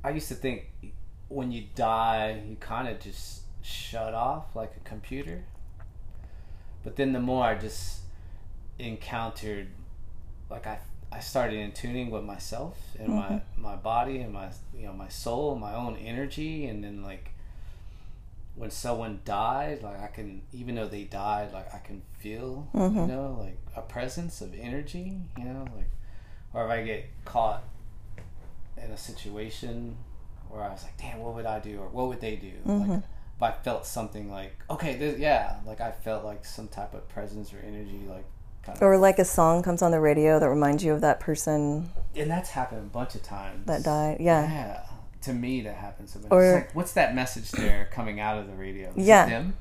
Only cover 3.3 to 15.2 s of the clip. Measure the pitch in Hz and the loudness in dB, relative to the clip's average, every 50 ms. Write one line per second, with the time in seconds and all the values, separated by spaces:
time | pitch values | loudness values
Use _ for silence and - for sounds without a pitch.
3.3 | - - - - - - - - - - - - - 113 113 110 110 113 120 131 | -10 -10 -10 -10 -8 -8 -6 -6 -6 -6 -6 -6 -4 -4 -4 -2 -2 0 0 0
4.3 | - - - - - 113 113 - - - - - 110 107 - - 131 135 143 160 | 0 -2 -6 -6 -6 -6 -6 -8 -8 -12 -12 -10 -10 -10 -8 -8 -6 -6 -6 -6
5.3 | - 180 - - - - - - - - - - - - - - - - - - | -8 -8 -8 -10 -10 -10 -10 -10 -10 -10 -12 -12 -12 -10 -10 -10 -10 -10 -12 -12
6.3 | - - - - - - - - - - - - - - 139 135 131 127 123 127 | -12 -12 -10 -10 -12 -10 -10 -12 -12 -10 -10 -8 -2 0 2 2 2 2 2 2
7.3 | 127 131 123 113 107 95 101 107 - - - - - - - - - - - - | 2 2 4 2 2 0 -4 -6 -6 -4 -4 -4 -4 -6 -8 -8 -10 -10 -10 -12
8.3 | - - - - - - - - - - 120 117 113 107 - - - 117 113 113 | -12 -10 -10 -10 -10 -10 -10 -10 -10 -8 -8 -8 -8 -8 -8 -6 -6 -4 -4 -4
9.3 | 110 - - 107 104 101 95 - - - - - - - - - - - - - | -6 -6 -6 -6 -6 -6 -6 -10 -12 -12 -12 -12 -10 -10 -8 -8 -8 -8 -8 -10
10.3 | - - - - - 117 - 110 107 - - - - - - - 110 110 - - | -12 -12 -10 -10 -10 -8 -8 -8 -8 -8 -8 -8 -10 -10 -8 -10 -10 -10 -10 -2
11.3 | - 135 120 113 107 107 104 101 - - - 120 123 127 123 117 110 104 101 104 | 0 0 0 0 0 -4 -6 -6 -6 -6 -6 -4 -4 -4 -4 -4 -4 -6 -6 -6
12.3 | 101 98 - - - 117 143 170 - - - - - - - - 214 208 - - | -8 -8 -8 -6 -6 -6 -6 -8 -8 -10 -8 -8 -6 -4 -2 0 0 0 0 0
13.3 | 208 214 - - - - - 101 101 92 - 110 113 120 123 135 135 131 123 110 | -2 -2 -4 -2 -2 0 0 0 -2 -2 -2 0 2 2 2 2 -2 -4 -4 -4
14.3 | 98 98 95 92 - - - - - - 104 101 95 95 95 - - - | -6 -6 -8 -8 -10 -10 -10 -8 -8 -6 -6 -8 -8 -10 -10 -10 -10 -6